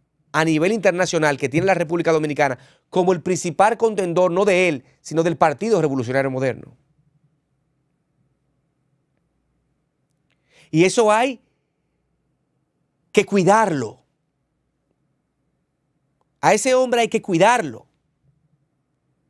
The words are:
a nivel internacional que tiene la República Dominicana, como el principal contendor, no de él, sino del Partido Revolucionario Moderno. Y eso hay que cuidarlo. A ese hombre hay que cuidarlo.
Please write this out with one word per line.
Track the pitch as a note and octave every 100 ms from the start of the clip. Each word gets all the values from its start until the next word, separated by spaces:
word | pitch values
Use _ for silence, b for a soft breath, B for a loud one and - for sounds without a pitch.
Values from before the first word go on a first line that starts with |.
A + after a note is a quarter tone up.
| _ _ _
a | D3 D#3+
nivel | D#3 F3+
internacional | A3+ F#3 F3 F3+ E3+ D3+ C3+
que | C#3
tiene | D3+ F#3+
la |
República | E3+ D#3 E3+ E3
Dominicana, | D#3+ D3+ C#3+ C#3 B2 b b _
como | F3+ F3+
el | F3
principal | F3 F3 F3 C#3+ G#3 A#3
contendor, | A3+ G3+ F3+ E3+ F3+
no | F3 G#3
de | F3+ F3+
él, | C3+ - _
sino | - D#3
del | E3+ D3
Partido | E3 B2+ A3 G3
Revolucionario | D#3 C3+ A#2 C3 C3+
Moderno. | C3 C3 F2+ - _ _ _ _ _ _ _ _ _ _ _ _ _ _ _ _ _ _ _ _ _ _ _ _ _ _ _ _ _ _ _ _ _ _ _ _ _ b b b
Y | D#3 F#3
eso | A#3+ G#3+
hay | G#3+ C4+ A#3 _ _ _ _ _ _ _ _ _ _ _ _ _ _ _ _ _
que | - G3
cuidarlo. | G3+ F3 G#3+ G#3 D3 A2 - _ _ _ _ _ _ _ _ _ _ _ _ _ _ _ _ _ _ _ _ _ _ _ _
A | D3
ese | G3+ C4 B3+
hombre | B3+ A#3+
hay | A3
que | A3
cuidarlo. | - E3 G3+ B3 D3+ A2 - _ _ _ _ _ _ _ _ _ _ _ _ _